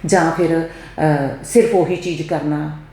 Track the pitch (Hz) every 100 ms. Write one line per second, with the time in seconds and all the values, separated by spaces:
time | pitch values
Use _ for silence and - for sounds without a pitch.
0 | 151 185 165 165 170 165 165 - - -
1 | 156 147 135 135 - 233 214 190 170 175
2 | 180 156 156 160 147 151 151 151 -